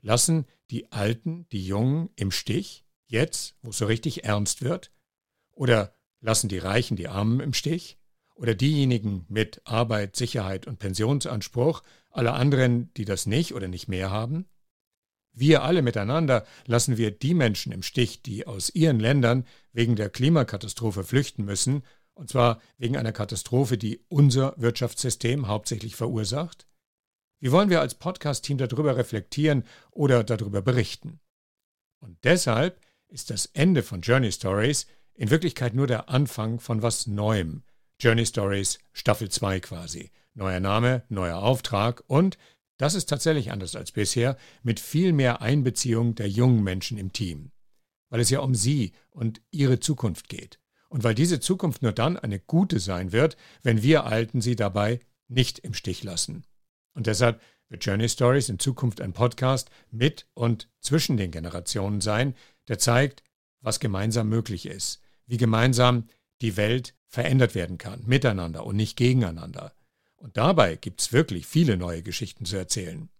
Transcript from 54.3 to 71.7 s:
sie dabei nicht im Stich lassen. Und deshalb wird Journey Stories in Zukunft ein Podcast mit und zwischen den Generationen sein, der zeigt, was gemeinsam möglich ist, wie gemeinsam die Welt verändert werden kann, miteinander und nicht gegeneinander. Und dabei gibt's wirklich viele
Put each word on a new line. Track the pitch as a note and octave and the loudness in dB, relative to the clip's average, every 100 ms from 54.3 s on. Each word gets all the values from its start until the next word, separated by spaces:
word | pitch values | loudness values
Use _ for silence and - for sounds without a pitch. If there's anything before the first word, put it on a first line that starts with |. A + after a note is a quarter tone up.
| C3 | -2
sie | A#2 A#2+ | -2 0
dabei | G2+ G2 G#2 A#2+ _ _ _ | 0 0 0 -2 _ _ _
nicht | B2 B2 - | 0 2 0
im | - | -10
Stich | G2+ - F2+ | -8 -6 -8
lassen. | G#2 F2 - G2+ - _ _ _ _ | -8 -6 -6 -8 -16 _ _ _ _
Und | - A2+ | -6 -2
deshalb | G#2 A#2+ A2 _ _ _ | 2 2 0 _ _ _
wird | - | -8
Journey | - G2+ A2+ | -2 0 0
Stories | - B2 C3+ C3+ | 2 2 2 0
in | F#2+ | -4
Zukunft | - B2 B2+ - | -4 -2 -4 -4
ein | G2+ | -8
Podcast | F2+ A#2+ - B2+ C3 - - _ | 0 0 0 0 0 -4 -16 _
mit | A2+ C3 D#3 - | 0 0 0 -18
und | - A#2 A2 - _ | -2 0 0 -4 _
zwischen | - C#3 - A#2+ | -2 0 2 0
den | F#2+ | -2
Generationen | E2 E2+ F2+ F2 - G2+ G#2 | -6 -8 -8 -6 -4 -2 -2
sein, | G#2+ G#2+ C#3 C3 - _ _ | 0 0 0 -4 -16 _ _
der | A2 | -2
zeigt, | - A#2+ C#3 - _ _ _ _ | 2 4 2 -2 _ _ _ _
was | - - | -6 -4
gemeinsam | - F#2+ G#2+ A2+ G#2+ | -2 -2 0 0 0
möglich | A2+ A2+ F#2 G2 | 0 -2 -6 -8
ist, | F#2+ - - _ _ | -8 -8 -10 _ _
wie | _ A#2 | _ 0
gemeinsam | A#2+ A2+ B2 A#2+ B2 B2 A2+ _ _ _ | 2 4 4 6 4 4 -2 _ _ _
die | A#2+ F#2 | -4 0
Welt | G#2+ B2+ B2 _ _ | 0 0 -4 _ _
verändert | - - C3 B2 | -4 2 4 4
werden | - E2+ F2+ | 2 -6 -8
kann, | - F#2+ G#2+ | -12 -12 0
miteinander | C3 C3 G2 E2+ D#2+ G#1+ | 2 2 0 -4 -8 -6
und | |
nicht | G2+ G#2+ - | -2 -2 2
gegeneinander. | A#2+ B2+ G2+ E2 E2 - - _ _ _ _ _ | 2 4 2 -4 -12 -14 -14 _ _ _ _ _
Und | A#2 G2 | -10 0
dabei | C3 E3+ G2+ | 2 4 4
gibt's | D#2 - - - | 2 -10 -6 0
wirklich | A#2 D#3 F2+ - | 2 2 -2 -2
viele | D#3 E3 | 2 4